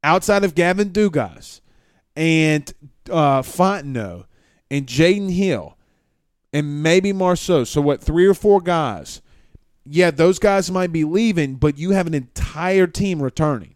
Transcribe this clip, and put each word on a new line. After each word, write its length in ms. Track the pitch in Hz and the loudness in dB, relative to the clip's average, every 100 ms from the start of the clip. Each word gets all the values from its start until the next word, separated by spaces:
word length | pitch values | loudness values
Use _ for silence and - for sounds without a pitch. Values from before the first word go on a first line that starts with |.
Outside 400 | - 285 247 202 | 2 0 2 2
of 140 | 196 156 | 2 0
Gavin 340 | 175 185 202 | 0 0 -2
Dugas 680 | 185 208 151 101 65 - - _ _ _ _ _ - | 0 0 0 -6 -10 -20 -20 _ _ _ _ _ -4
and, 580 | 165 160 156 151 139 - 147 _ - | 0 2 2 0 -4 -20 -20 _ -6
uh, 340 | 165 147 135 | 0 2 0
Fontenot 800 | 127 - 190 196 143 127 101 87 - _ _ _ _ | -2 0 0 0 -6 -8 -8 -12 -18 _ _ _ _
and 160 | 143 131 | -6 -4
Jaden 420 | 120 170 202 196 | 2 4 4 -2
Hill 480 | 180 190 120 73 _ _ _ _ _ _ _ _ | -2 -2 -2 -8 _ _ _ _ _ _ _ _
and 300 | 147 147 143 | -4 -4 -2
maybe 300 | 156 180 196 | 2 2 2
Marceau. 500 | 190 185 175 - 165 | 0 0 0 0 0
So 180 | 120 151 | 0 0
what, 220 | 147 139 | 0 -2
three 240 | - 160 190 | -2 4 4
or 80 | |
four 260 | 190 208 202 | 4 4 2
guys? 600 | 175 170 139 92 - - _ _ _ - _ _ | 2 -2 -2 -6 -14 -20 _ _ _ -20 _ _
Yeah, 260 | - 156 175 | -4 2 2
those 300 | 147 170 185 | 4 2 4
guys 280 | 202 196 180 | 2 0 -2
might 240 | 185 180 | -4 -2
be 120 | 165 | -2
leaving, 500 | 151 185 226 175 139 | -2 0 0 0 -4
but 240 | 131 151 143 | -2 -2 -2
you 120 | 175 | -2
have 180 | 196 170 | 0 0
an 60 | |
entire 760 | 156 123 - - 151 180 190 180 | -4 -6 -8 -6 -4 0 2 2
team 340 | - 202 170 | 0 -4 -2
returning. 480 | 131 - 156 127 90 | -4 -2 -2 -2 -10